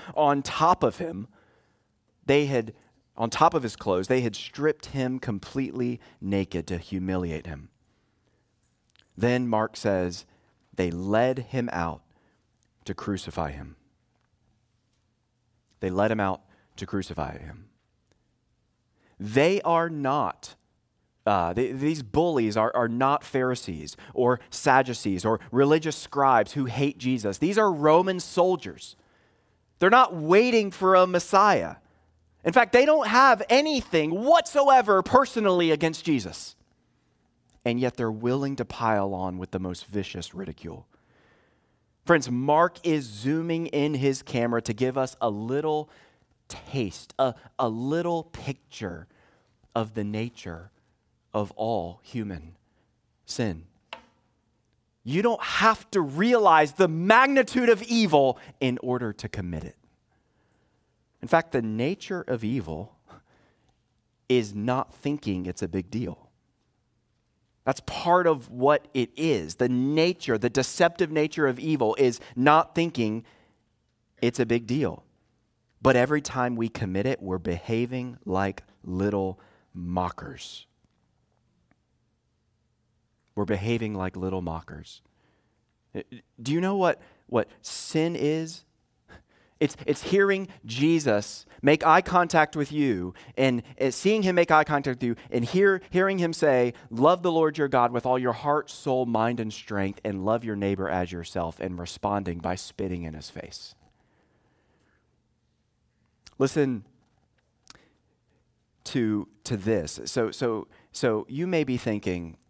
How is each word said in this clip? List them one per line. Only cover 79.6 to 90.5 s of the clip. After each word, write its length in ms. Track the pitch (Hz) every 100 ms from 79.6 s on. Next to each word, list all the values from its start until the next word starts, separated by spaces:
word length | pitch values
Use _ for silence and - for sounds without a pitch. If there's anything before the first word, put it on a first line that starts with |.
| _
mockers. 920 | 92 87 90 90 - - - - - - _ _ _ _ _ _ _ _ _ _ _ _ _ _ _ _ _ _ _ _ _ _ _ _ _ _
We're 120 | - 98
behaving 480 | 98 107 117 110
like 200 | 101 92
little 280 | 92 92 95
mockers. 580 | 90 80 - 76 80 - _ _ _ _ _ _ _ _ _
Uh, 80 | - - 123 _ -
do 100 | 117
you 80 | 160
know 160 | 190 196
what, 240 | 175 - - _ -
what 200 | 120 - _
sin 520 | - - - 156 165
is? 520 | 170 147 160 160 170 _ _ _ _ _ - _ _ _ -
It's, 160 | 147 - -
it's 160 | 139
hearing 460 | - 196 196 196 190